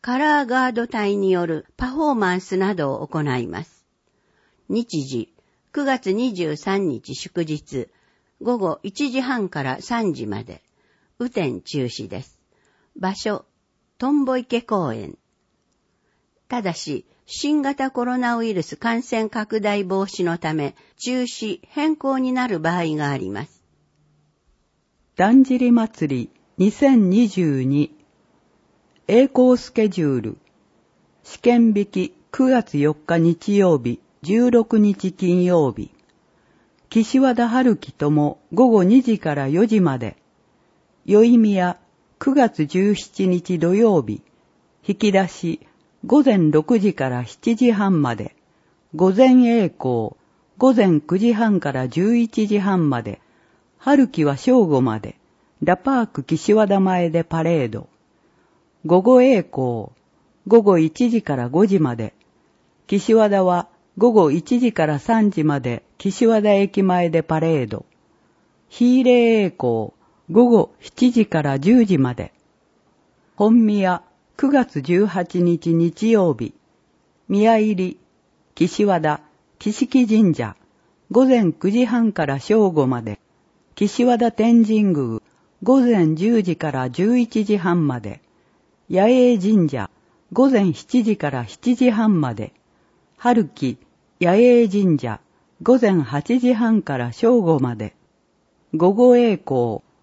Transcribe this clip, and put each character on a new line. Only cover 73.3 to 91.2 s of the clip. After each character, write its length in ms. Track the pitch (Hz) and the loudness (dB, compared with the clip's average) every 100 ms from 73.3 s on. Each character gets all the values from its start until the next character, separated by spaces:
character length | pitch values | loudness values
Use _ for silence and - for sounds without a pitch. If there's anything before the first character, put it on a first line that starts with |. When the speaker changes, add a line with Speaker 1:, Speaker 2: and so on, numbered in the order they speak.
| - | -2
Speaker 2:
本 300 | 208 233 220 | 4 4 4
宮 380 | 208 190 180 - _ _ - | 2 0 -2 -8 _ _ -4
九 140 | 277 | 0
月 320 | 277 - 151 | 0 0 -4
十 240 | 135 175 208 | -2 0 0
八 360 | 175 180 180 | -2 -4 0
日 320 | 175 170 170 | 0 0 0
日 380 | 165 170 - 220 | 0 0 -2 0
曜 220 | 220 175 | 2 2
日。 200 | 120 110 - _ _ _ _ _ _ - | 0 -6 -12 _ _ _ _ _ _ -6
宮 300 | 196 220 226 | 0 2 2
入 180 | 214 190 | 0 -2
り、 240 | 185 - _ _ _ _ _ | -6 -8 _ _ _ _ _
岸 320 | - 170 - 208 | -2 -2 0 0
和 160 | 175 | 0
田、 200 | 156 147 _ _ _ _ | 0 -4 _ _ _ _
木 140 | 208 | -8
式 340 | - 247 262 233 | -4 0 2 2
神 280 | 220 202 147 | 4 2 0
社、 200 | 113 - _ _ _ _ - | -4 -12 _ _ _ _ -4
午 160 | 226 262 | 2 4
前 260 | 247 185 | 4 2
九 200 | - 185 | -2 -2
時 140 | 226 240 | 0 0
半 260 | 233 226 | 0 -2
か 140 | 185 147 | -2 -4
ら 140 | 139 | -4
正 300 | - 220 196 | -2 2 2
午 160 | 156 131 | 2 0
ま 160 | 123 | -2
で。 180 | 113 104 _ _ _ _ _ | -6 -12 _ _ _ _ _
岸 320 | - 202 - 247 | -4 -4 0 0
和 120 | 240 | 2
田 140 | 233 | 0
天 320 | - 226 233 220 | 0 2 4 4
神 200 | 220 208 | 2 0
宮、 360 | 147 123 113 - _ _ _ | 0 -4 -8 -12 _ _ _
午 200 | 202 269 | 2 2
前 340 | 240 214 160 156 | 4 2 2 0
十 260 | 208 233 | 0 0
時 140 | 180 160 | 0 -4
か 160 | 156 | -6
ら 180 | 135 127 | -6 -6
十 280 | 123 202 247 | -2 0 0
一 280 | 233 220 208 | 0 -2 -2
時 120 | 208 | -2
半 300 | 170 175 151 | 0 0 0
ま 120 | 123 | -4
で。 220 | 104 - _ _ _ _ _ _ - | -10 -16 _ _ _ _ _ _ -6
野 180 | 180 214 | 0 2
営 300 | 254 247 226 | 4 4 2
神 320 | 190 214 156 | 2 2 2
社、 200 | 127 98 _ _ _ _ | -2 -10 _ _ _ _
午 160 | - 269 | 0 2
前 240 | 247 190 | 2 0
七 300 | 147 - 254 | -2 -2 -2
時 120 | 220 | 0
か 140 | 208 | -2